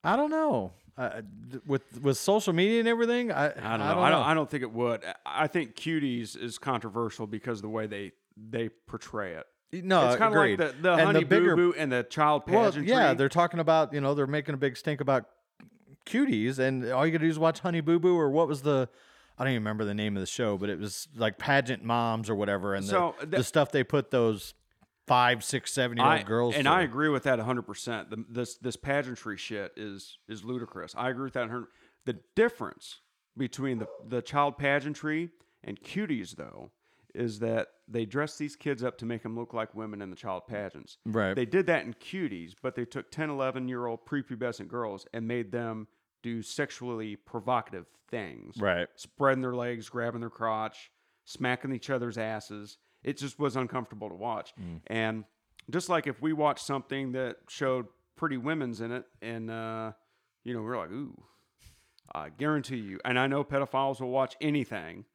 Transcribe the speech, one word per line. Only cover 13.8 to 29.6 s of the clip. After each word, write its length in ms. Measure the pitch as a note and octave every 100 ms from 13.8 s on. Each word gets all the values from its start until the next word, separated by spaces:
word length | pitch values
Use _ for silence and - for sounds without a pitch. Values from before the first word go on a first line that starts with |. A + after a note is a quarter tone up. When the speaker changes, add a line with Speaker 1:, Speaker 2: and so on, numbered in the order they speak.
| D3
Speaker 1:
you 80 | D3
know, 140 | C#3
they're 120 | C#3+ C3+
making 280 | D3+ D3
a 40 | C#3+
big 180 | C#3 B2
stink 240 | - C#3+
about 280 | C#3 C3 A2 _ _ _ - _ _ C#3 -
Cuties, 520 | A3+ C#4 A2 A2+ C3+
and 320 | C3 C3 A#2+
all 140 | B2+
you 80 | D#3
gotta 120 | D#3+ D#3+
do 40 |
is 80 | D#3
watch 220 | D#3+ D#3+
Honey 220 | F#3 E3+
Boo 160 | D3+ E3+
Boo, 180 | F3+ F3
or 140 | D3+
what 180 | C#3+ E3
was 140 | D3
the, 260 | C#3+ C#3 B2 _ _ - _ -
I 80 |
don't 80 | C3
even 100 | B2
remember 220 | G#2+ G#2+
the 100 | G#2+
name 220 | G#2 G#2+ G2+
of 40 |
the 40 | F#2
show, 300 | - A#2 G2
but 140 | G#2
it 80 | F2
was, 280 | G#2 - -
like, 220 | A2 A2 G2
pageant 480 | - C#3 B2+ A#2+
moms 460 | A2+ A#2 A#2 A2+ G#2+
or 40 |
whatever, 400 | G#2 G2+ G2+ G2+
and 120 | G2 G2
Speaker 2:
So, 280 | F3+ E3+ -
Speaker 1:
the, 60 | D3+
Speaker 2:
the 100 | E3+
Speaker 1:
the 60 |
stuff 280 | B2+ D#3+ C#3+
they 120 | D3
put 260 | B2 D3 B2+
those 440 | C3 A2+ G#2+ - - _ _ _ _ -
five, 380 | B2 B2 A#2+
six, 260 | - C3+ -
seven-year-old 480 | - B2 A#2+ C3+ D#3
Speaker 2:
I, 20 |
Speaker 1:
girls 320 | G#2 A2+ A#2+
Speaker 2:
and 100 | C3+
Speaker 1:
through. 80 | C#3
Speaker 2:
I 80 | F3
agree 280 | D#3+ A#2+ D#3
with 140 | C#3
that 140 | C#3 B2
a 60 |
hundred 180 | A2+ B2
percent. 460 | G#2 G2+ - A2+ E2+
The, 160 | A2 A2+
this, 280 | A#2 A#2+ -
this 200 | B2 -
pageantry 600 | - C#3 B2+ A#2+ A2 G2
shit 360 | - G#2+